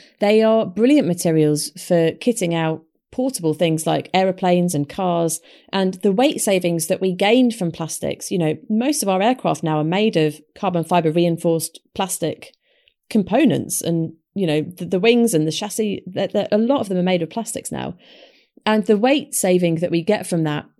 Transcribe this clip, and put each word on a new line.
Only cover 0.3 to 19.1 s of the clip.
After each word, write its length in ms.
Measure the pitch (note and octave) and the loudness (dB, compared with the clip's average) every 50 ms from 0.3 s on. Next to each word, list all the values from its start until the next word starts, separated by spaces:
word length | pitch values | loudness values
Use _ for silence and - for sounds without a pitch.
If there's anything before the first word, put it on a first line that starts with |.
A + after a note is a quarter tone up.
| G#3+ A3 A3 | 4 4 4
are 240 | A3 A3 A3 A3 | 4 4 2 0
brilliant 400 | - F3+ G#3 A3+ B3+ D4 D4 A3+ E3 | -2 -2 0 2 4 4 4 4 2
materials 640 | E3+ F3 - F3 D#3+ D#3 D3+ D3+ D3+ D3 - - | 0 0 0 2 4 4 4 4 2 0 -2 -6
for 420 | - - - - F3+ E3+ E3 E3 D#3+ | -12 -10 -4 0 2 2 2 2 0
kitting 420 | - - B3 A#3 - F#3+ E3+ E3+ | -2 -2 -2 0 0 0 -2 -2
out 280 | E3 D#3+ D#3+ D#3+ D#3+ - _ _ _ _ _ - | 0 -2 -2 -4 -4 -8 _ _ _ _ _ -6
portable 420 | - B3+ C4+ C4+ - E3+ D#3 D3+ | -4 -4 -4 -4 -2 -2 -2 0
things 320 | D3+ F3 E3 D#3+ D#3 - | 0 0 0 0 0 0
like 240 | D#3+ D#3+ D3 - - - | 0 -2 -2 -2 -2 0
aeroplanes 640 | F#3 F#3+ F#3+ F3+ F#3 F#3+ F3+ F3+ F3+ F3 F3 F3 | 0 0 0 0 0 0 2 2 4 2 2 0
and 160 | C#3+ C#3+ - | -2 -4 -4
cars, 500 | - - F#3+ F3+ F3 E3+ E3+ E3 - - _ - - - _ _ - | -4 -4 -2 0 0 0 0 -2 -2 -6 _ -16 -20 -20 _ _ -2
and 220 | G3 F#3+ F#3 F#3 | -2 0 0 -2
the 180 | F3+ - G#3 F#3+ | 0 0 0 2
weight 260 | G3+ B3+ D#4 - - | 4 2 2 2 0
savings 500 | - G#3+ G3 F#3 F3 F3 E3+ E3 D#3+ - | -2 0 0 0 0 0 -2 -2 -2 -2
that 120 | F#3 - | -4 -2
we 140 | F#3+ F#3+ F3+ | -2 -2 -2
gained 400 | F3+ G3+ G3+ A#3 C4 B3+ A#3+ A3 | 0 2 4 4 4 4 2 2
from 180 | - F#3 E3 D#3+ | -2 -4 -6 -4
plastics. 580 | - D#3+ D#3 - - - D3+ - - - - | -6 -8 -10 -8 -8 -6 -6 -8 -8 -8 -6
You 60 | G3+ | -4
know, 220 | F3+ D#3+ D#3 D#3 - - - | -2 0 0 -2 -4 -4 -4
most 340 | G#3+ A3 B3 C#4+ D4 - A3 | -2 -2 0 0 -2 -2 -2
of 60 | G3 | -2
our 140 | F#3+ F#3 G3 | 0 0 2
aircraft 400 | A#3+ C4 - - F3 D#3 - - | 0 0 0 0 -2 -2 -2 -2
now 160 | D#3+ D#3 D3+ | -2 0 0
are 60 | D3+ | 0
made 340 | D#3+ F3 G3+ G#3+ A3 - E3+ | 0 0 0 0 2 2 2
of 200 | D#3 D3+ D3+ - - _ _ | 0 0 -2 -6 -16 _ _
carbon 300 | - - F#3+ F3 E3+ D#3+ | -6 -4 -2 -2 -2 -2
fibre 260 | - F#3 F3 E3 D#3+ | 0 0 2 2 2
reinforced 680 | D#3 F3 F3 E3+ E3 D#3+ - E3+ E3 D#3+ D#3 - - - _ _ - | 2 2 2 2 0 0 0 0 0 0 -2 -6 -12 -14 _ _ -8
plastic 580 | - G3 F#3 - - F3 D#3 - - - - _ _ _ _ _ _ _ _ _ _ _ - | -6 -6 -6 -6 -6 -6 -6 -6 -8 -12 -20 _ _ _ _ _ _ _ _ _ _ _ -2
components, 720 | - A3 F#3 - G3 C4 E4 A3+ C#3+ C3+ - - - - | 0 0 0 2 2 4 4 4 2 2 -2 -4 -6 -6
and, 320 | - - E3+ E3 E3 D#3+ - _ _ _ - | -2 -2 0 0 -2 -4 -6 _ _ _ -6
you 120 | G3 F#3+ | -4 -2
know, 140 | D#3+ D3 D#3 | 0 0 0
the, 240 | D3+ F3 - - F3+ | -2 -4 -8 -12 -8
the 160 | E3+ G3 F#3 | -4 -2 0
wings 320 | F#3 A#3 A#3+ A#3+ A#3 A3+ F3+ | 4 4 4 4 4 2 2
and 140 | D#3 D#3 | 2 0
the 60 | D#3+ D#3 | 0 -2
chassis, 500 | - G#3 G3+ - - A3 G#3 G3 - - F3+ | -4 -8 -8 -4 -4 -4 -4 -4 -8 -10 -10
that, 260 | F#3 - F#3+ - - | -6 -6 -4 -2 -2
that, 140 | G#3 G3 - G#3 | -2 -2 0 0
a 60 | G#3+ | 0
lot 220 | A3+ A#3 C#4+ C4+ | 2 2 0 0
of 100 | A3+ G3 | -2 -2
them 80 | F#3+ F3+ | -2 0
are 40 | F3 | 0
made 200 | F#3 F#3 F3 E3 | 2 0 0 -2
of 80 | D#3+ | -4
plastics 420 | - A#3 A3 - - - - - - | -6 -8 -8 -8 -8 -10 -10 -8 -8
now. 240 | - - - - - _ - - - - - _ _ _ _ _ _ - | -8 -8 -8 -10 -12 _ -20 -20 -20 -20 -20 _ _ _ _ _ _ -2
And 180 | G#3+ G#3+ A3 F#3 | 0 0 2 2
the 140 | A3+ A3 G3+ | 2 2 4
weight 360 | G#3+ B3+ | 4 2